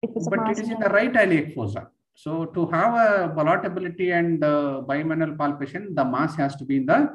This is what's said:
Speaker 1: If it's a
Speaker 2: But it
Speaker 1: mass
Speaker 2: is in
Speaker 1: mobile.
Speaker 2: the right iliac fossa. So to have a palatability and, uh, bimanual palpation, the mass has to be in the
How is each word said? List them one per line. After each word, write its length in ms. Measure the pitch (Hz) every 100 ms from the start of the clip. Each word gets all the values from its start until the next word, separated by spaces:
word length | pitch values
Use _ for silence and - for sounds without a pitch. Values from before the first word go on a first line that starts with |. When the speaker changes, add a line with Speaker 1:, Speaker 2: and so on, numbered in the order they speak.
Speaker 1:
If 60 | 226 226
it's 100 | 165
a 40 |
Speaker 2:
But 100 | 196
it 20 |
Speaker 1:
mass 160 | 220 214
Speaker 2:
is 100 | 226
in 100 | 220
Speaker 1:
mobile. 80 | 208
Speaker 2:
the 60 |
right 200 | 202 247 247
iliac 300 | 196 165 156
fossa. 340 | 131 107 110 - _ _
So 320 | _ 151 160 160
to 200 | 180 165
have 280 | 165 214
a 400 | 233 226 202 170 156
palatability 760 | 156 190 202 180 180 170 180 175
and, 240 | 170 165
uh, 380 | 151 147 143 135 131
bimanual 500 | 139 160 160 160 151
palpation, 560 | 147 143 135 180 208
the 100 | 151
mass 300 | 127 127 156 -
has 200 | 139 -
to 80 |
be 140 | 131 139
in 80 | 131
the 120 | 220 294